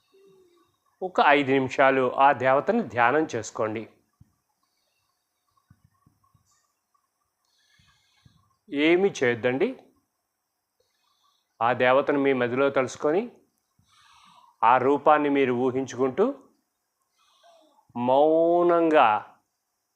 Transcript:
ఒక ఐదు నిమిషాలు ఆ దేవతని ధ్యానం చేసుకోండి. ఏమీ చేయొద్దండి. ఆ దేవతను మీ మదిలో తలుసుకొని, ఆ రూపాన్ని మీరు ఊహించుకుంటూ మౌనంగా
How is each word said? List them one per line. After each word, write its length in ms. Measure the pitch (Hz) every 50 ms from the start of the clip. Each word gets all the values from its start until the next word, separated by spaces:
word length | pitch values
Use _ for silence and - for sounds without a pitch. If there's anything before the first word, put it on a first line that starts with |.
| _ _ _ 392 392 392 381 381 _ _ _ _ _ _ _ _ _ _ _ _ 185
ఒక 180 | 185 - - -
ఐదు 260 | 151 143 147 139 127 135
నిమిషాలు 640 | 135 135 123 - - 139 135 135 135 127 127 -
ఆ 180 | - 135 139 143
దేవతని 500 | 117 127 131 131 143 143 - 202 240 202
ధ్యానం 460 | 127 110 123 120 120 131 156 160 156 -
చేసుకోండి. 520 | 117 104 - - - 113 110 107 113 107 - _ _ _ _ _ _ _ _ _ _ _ _ _ _ _ _ _ _ _ _ _ _ _ _ _ _ _ _ _ _ _ _ _ _ _ _ _ _ _ _ _ _ _ _ _ _ _ _ _ _ _ _ _ _ _ _ _ _ _ _ _ _ _ _ _ _ _ _ _ _ _ _ _ _ _ _ _ _ _ _ _ _ _ _ _ _ _ _ _ _ _ _ _ _ _ -
ఏమీ 380 | - 139 147 160 175 175 196 202
చేయొద్దండి. 680 | - - 131 120 120 113 107 123 127 135 175 254 262 - - _ _ _ _ _ _ _ _ _ _ _ _ _ _ _ _ _ _ _ _ _ _ _ _ _ _ _ _ _ _ _ _ _ _ - 113
ఆ 100 | 117 127
దేవతను 460 | 113 127 123 127 139 143 147 143 143
మీ 140 | 135 139 135
మదిలో 380 | 127 123 120 120 131 139 139
తలుసుకొని, 600 | 135 139 127 120 - - - 147 156 190 240 240 - _ _ _ _ _ _ _ _ _ _ _ _ _ _ _ _ _ _ _ _ _ _ _ _ _ 113
ఆ 140 | 113 127 131
రూపాన్ని 500 | 120 135 143 135 - 160 151 151 147 143
మీరు 240 | 139 139 139 127 123
ఊహించుకుంటూ 840 | 120 127 131 123 135 135 123 - 120 131 131 127 156 208 262 285 - - _ _ _ _ _ _ _ _ _ _ _ _ _ _ _ _ _ _ _ _ _ _ _ _ _ _ _ _ _ -
మౌనంగా 1400 | 120 120 123 131 139 147 156 160 165 165 170 170 175 175 175 170 170 165 160 151 151 127 113 107 101 - - - _ _ _ _ _ _ _ _ _ _ _ _